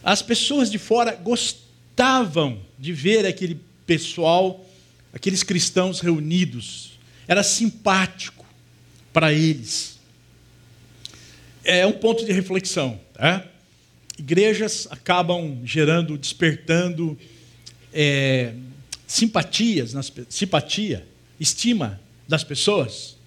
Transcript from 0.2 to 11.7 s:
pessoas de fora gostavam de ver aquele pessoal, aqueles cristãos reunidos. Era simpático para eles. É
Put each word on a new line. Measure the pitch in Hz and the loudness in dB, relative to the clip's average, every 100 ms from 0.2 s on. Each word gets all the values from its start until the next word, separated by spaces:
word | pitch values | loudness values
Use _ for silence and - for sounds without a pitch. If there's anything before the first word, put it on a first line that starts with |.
pessoas | - 233 - 285 233 | 0 -2 0 2 0
de | 208 | -2
fora | - 226 233 196 | 0 2 2 -2
gostavam | 180 240 - - _ _ _ - 254 262 208 160 143 107 92 127 | -2 -2 -2 -6 _ _ _ 0 4 4 2 0 -2 -4 -14 -12
de | 139 | -10
ver | 160 165 220 | -2 2 2
aquele | 190 - 180 165 - _ - | 2 -2 -6 -6 -14 _ 0
pessoal, | 160 - - 165 175 190 190 - - _ _ _ | 0 0 0 4 4 2 -2 -18 -20 _ _ _
aqueles | - 190 185 | -4 -2 0
cristãos | - 180 - 190 185 180 | 0 0 2 0 0 0
reunidos. | 170 160 151 175 165 120 104 - - - - - - | 0 0 2 2 0 -4 -12 -14 -18 -20 -20 -20 0
Era | 185 | 2
simpático | 202 - 226 - 202 190 180 - - - - _ _ _ - - _ | 2 0 0 0 2 2 2 -4 -16 -16 -20 _ _ _ -20 -20 _
para | 165 160 | 2 4
eles. | 151 160 143 110 - - - _ _ _ _ _ _ _ - - - - - - - - - | 4 2 0 -4 -8 -8 -16 _ _ _ _ _ _ _ -20 -20 -20 -20 -20 -20 -20 -20 -6
É | - | 0